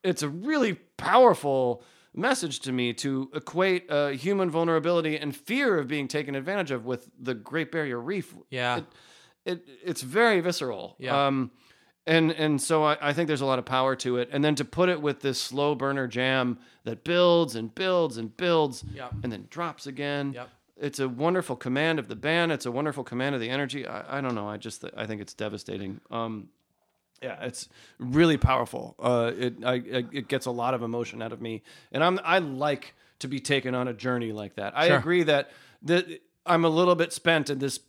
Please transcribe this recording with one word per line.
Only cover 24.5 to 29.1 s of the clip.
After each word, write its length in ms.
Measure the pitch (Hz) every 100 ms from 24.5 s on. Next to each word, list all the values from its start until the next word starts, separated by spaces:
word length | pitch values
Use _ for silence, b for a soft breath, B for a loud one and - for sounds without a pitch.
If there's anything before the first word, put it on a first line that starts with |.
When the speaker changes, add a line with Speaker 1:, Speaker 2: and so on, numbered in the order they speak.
| 107
Speaker 1:
just, 280 | 117 - -
I 100 | -
think 160 | 110 107
it's 120 | 98
devastating. 680 | - 107 101 - 98 98 101 _
Um, 380 | 117 113 107 95 _ _ _ _ _ _ _
yeah, 220 | 127 98
it's 240 | 123 - - b b b
really 380 | 123 143 170 147
powerful. 580 | - 131 120 - - -
Uh, 320 | 123